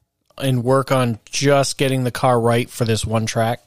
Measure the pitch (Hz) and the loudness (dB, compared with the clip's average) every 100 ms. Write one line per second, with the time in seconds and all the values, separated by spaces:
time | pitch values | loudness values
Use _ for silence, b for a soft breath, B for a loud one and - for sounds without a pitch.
0 | _ _ _ - 139 123 120 135 131 135 | _ _ _ -6 -2 0 2 0 2 0
1 | 120 107 - - 139 139 135 - 139 131 | 0 -4 -8 -2 2 2 2 -2 -2 0
2 | 123 - 131 120 117 120 - - 117 110 | -2 0 2 2 2 2 -2 -4 -2 -2
3 | 101 113 110 117 113 120 | -2 -2 -2 -2 -2 -4